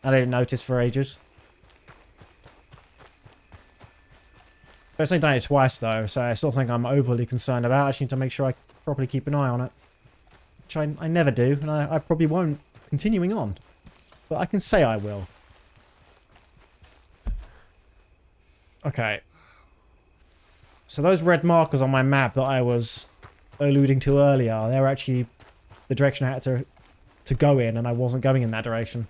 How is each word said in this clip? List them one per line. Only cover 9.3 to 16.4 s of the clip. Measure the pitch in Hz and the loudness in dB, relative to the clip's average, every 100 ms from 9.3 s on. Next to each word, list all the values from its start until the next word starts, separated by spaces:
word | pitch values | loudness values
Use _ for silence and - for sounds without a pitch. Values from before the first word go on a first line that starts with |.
eye | 143 135 | -2 -2
on | 123 | -2
it. | 127 _ _ _ _ _ _ - _ _ | -6 _ _ _ _ _ _ -20 _ _
Which | - 160 | -10 -6
I, | 151 147 | -6 -6
I | 160 | -2
never | 170 147 | 2 2
do, | 123 147 143 | 2 0 0
and | 151 | -2
I, | 151 143 | -4 -2
I | 160 | -4
probably | - 160 156 | -2 0 0
won't | 170 170 143 _ - _ | 0 -2 -4 _ -20 _
continuing | 143 208 214 175 | -4 0 0 0
on. | 220 110 95 _ _ - _ _ _ _ | -4 -6 -10 _ _ -20 _ _ _ _
But | 151 | -6
I | |
can | 170 202 | -4 -2
say | - 202 | 0 2
I | 131 110 | 2 0
will. | 104 101 92 - _ _ _ _ _ _ _ _ _ _ | -6 -10 -12 -18 _ _ _ _ _ _ _ _ _ _